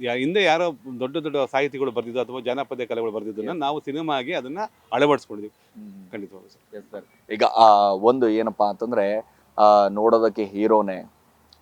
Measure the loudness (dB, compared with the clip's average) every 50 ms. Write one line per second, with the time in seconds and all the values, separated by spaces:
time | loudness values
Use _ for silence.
0 | -6 -4 -4 -2 -2 -2 0 2 2 2 2 2 0 -2 -4 -8 -12 -14 -10 -8
1 | -6 -6 -6 -6 -6 -4 -4 -2 -2 -2 -2 -2 -2 -2 -4 -4 -6 -4 -4 -6
2 | -6 -6 -4 -6 -6 -6 -8 -8 -6 -6 -6 -6 -6 -8 -8 -10 -8 -6 -6 -6
3 | -4 -4 -6 -6 -8 -8 -8 -8 -8 -8 -6 -6 -4 -4 -6 -6 -8 -10 -8 -8
4 | -6 -4 -4 -4 -4 -6 -8 -8 -8 -8 -10 -10 -10 -10 _ _ _ -4 0 2
5 | 2 4 2 2 -2 -6 -14 -14 -14 -16 _ _ _ _ _ -20 -20 -20 -20 -20
6 | -18 -16 -14 -14 -14 -14 -16 -20 -20 _ _ _ _ _ -20 -20 -20 _ -18 -18
7 | -18 _ _ _ _ -8 -2 0 0 2 4 6 8 8 8 8 6 4 2 2
8 | 4 2 4 4 2 2 2 0 -2 -2 -2 -2 -2 -2 -2 -4 -6 -4 -2 -2
9 | 0 0 -2 -4 -6 _ _ _ _ _ _ 4 6 6 6 6 4 2 2 0
10 | 2 4 4 4 2 2 -2 -2 -6 -6 -4 -2 2 4 4 2 2 0 -4 -10
11 | -12 -16 _ _ _ _ _ _ _ _ _ _